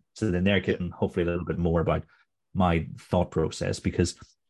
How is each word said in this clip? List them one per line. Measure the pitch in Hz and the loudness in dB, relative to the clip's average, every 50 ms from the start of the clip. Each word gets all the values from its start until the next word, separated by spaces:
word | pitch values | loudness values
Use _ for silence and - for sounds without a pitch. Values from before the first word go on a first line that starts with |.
| _ _ _ | _ _ _
So | - 110 107 | -4 -2 0
then | 87 87 90 | 0 2 2
they're | 98 101 95 | 4 2 2
getting | 90 - 110 - 87 87 | 2 0 -2 -2 -4 -8
hopefully | - - 101 95 - 92 85 | -4 -4 -4 -2 0 0 0
a | 85 | 0
little | 87 87 82 | -2 -2 -4
bit | - 82 | -4 -2
more | - 85 85 82 85 | 0 0 2 2 2
about | 80 80 80 80 - _ _ _ _ _ _ _ _ _ - | 2 2 0 -2 -4 _ _ _ _ _ _ _ _ _ -2
my | 95 92 87 85 82 76 - - - | 0 2 2 2 2 0 -4 -10 -16
thought | - - - 90 87 - | -6 -2 0 0 0 0
process, | - 80 80 - - - - 98 98 - | 0 -2 -2 -2 -2 -4 -4 -4 -4 -4
because | - 95 - - 90 87 - - - - _ _ _ | -4 -2 0 2 0 0 -2 -6 -20 -20 _ _ _